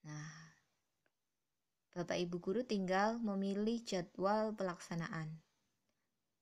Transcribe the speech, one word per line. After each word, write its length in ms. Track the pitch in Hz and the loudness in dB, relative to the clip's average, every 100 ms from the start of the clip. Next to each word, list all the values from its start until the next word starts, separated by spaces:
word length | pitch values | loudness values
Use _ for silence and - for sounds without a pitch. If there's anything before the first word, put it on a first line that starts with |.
| 151 | -10
Nah, 480 | 151 151 156 160 - _ _ _ _ _ _ _ _ _ _ _ _ _ | -10 -10 -12 -18 -20 _ _ _ _ _ _ _ _ _ _ _ _ _
Bapak 240 | - 175 175 | -6 0 0
Ibu 240 | 180 175 | 0 -2
Guru 220 | 175 196 | 0 0
tinggal 560 | 247 208 185 185 208 233 | 2 0 2 4 4 2
memilih 640 | 226 196 196 196 214 233 | 0 0 0 2 2 0
jadwal 720 | 233 190 175 - 185 214 220 214 | 0 -2 -2 0 2 4 2 0
pelaksanaan 800 | 190 170 - 170 165 160 156 160 _ _ _ _ _ _ _ _ _ _ | -2 -4 -4 -4 -4 -4 -6 -8 _ _ _ _ _ _ _ _ _ _